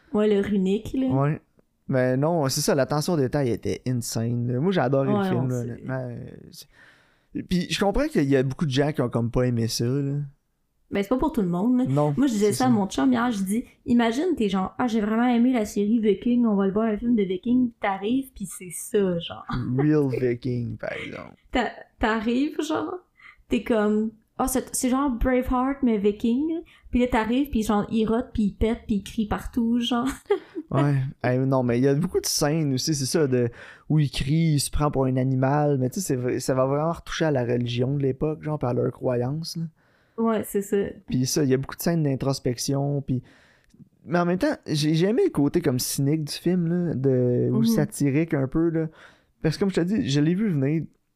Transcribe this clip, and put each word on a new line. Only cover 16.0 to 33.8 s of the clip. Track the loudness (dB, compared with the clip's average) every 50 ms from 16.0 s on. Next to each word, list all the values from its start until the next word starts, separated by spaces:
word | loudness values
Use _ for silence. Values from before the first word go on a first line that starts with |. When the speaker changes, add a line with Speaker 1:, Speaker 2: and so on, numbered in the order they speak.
| 4 2 2 2 2 2 2 4 4
Speaker 1:
on | 4 4
va | 2 2 2
le | 2
voir | 0 0
un | 0 0
film | -2 0 2 2
de | 2 2
Viking », | 0 -2 -2 -2 0 2 2 2 0 -2 _
t'arrives, | -4 -4 -4 -2 -2 -2 -2 -2 -2 -4 -10
pis | -12 -12
c'est | -12 -12 -12 -14 -14
ça, | -12 -12 -6 -2 0 2 2 2 0 -2
genre. | -4 -8 -10 -12 -10 -6
<laughs> | -6 -4 -2 -2 0 2
Speaker 2:
Real | 4 4 4 4 4 2
Viking, | 0 0 0 0 0 -2 -4 -4 -4 -4 -4 -6 -8
par | -8 -8 -8 -8
exemple. | -8 -10 -12 -12 -12 -14 -16 -18 -20 _ _
Speaker 1:
T'a-, | -2 -2 -2 -2 -4 -10 -18 -20 _ -4
t'arrives, | -2 0 0 0 0 0 0 0 0 -2 -2 -4 -4
genre, | -2 -2 -4 -4 -6 -8 -10 -14 _ _ _ -20 -20 -20 -20 _ -4
t'es | -2 -2 0
comme, « | 0 0 2 2 2 2 2 0 -2 -4 -10 _ _ _ -4
Ah, | -2
c'est, | -2 0 -2 -2 -4 -4
c'est | -2 0 0
genre | 2 2 0 0
Braveheart, | 0 0 0 2 2 2 0 0 0 0 0 -2 -2 0 0
mais | 0 2 2
Viking », | 2 0 0 0 0 0 2 2 0 -2 -4
là. | -6 -8 -10 -18 -20 -8 -4 0
Puis | 0
là, | 2 2
t'arrives, | 2 0 0 0 0 0 0 0
pis | 0 0 0
genre, | 2 2 0 0 0
il | 0 0 0
rote, | 0 0 -2 -2 -4 -2
pis | -2 -2
il | -2 -2
pète, | 0 -2 -2 -2 -2 -4
pis | -4 -4 -4
il | -4
crie | -4 -4 -4 -4
partout, | -2 -4 -6 -8 -6 -4 -2 0 0 0 0
genre. | 0 0 -2 -2 -2 -2
<laughs> | -4 -6 -4 -2 -2 -2 -4 -8 -12 -12 -8 -2
Speaker 2:
Ouais. | 0 2 2 2 2 0 0 -4 -6 -4 -2
Hey, | 0 0 2
non, | 2 2 2 2 2
mais | 2 2 4
il | 4
y | 4
a | 4
beaucoup | 2 0 0 -2 -2
de | -2
scènes | -2 -2 0 0 0 0 0 0 0 0
aussi, | -2 0 -2 -2
c'est | -2 -2
ça, | 0 0 2 2 2
de, | 2 2 2 0 -2 -6 -16 -20 -20 -12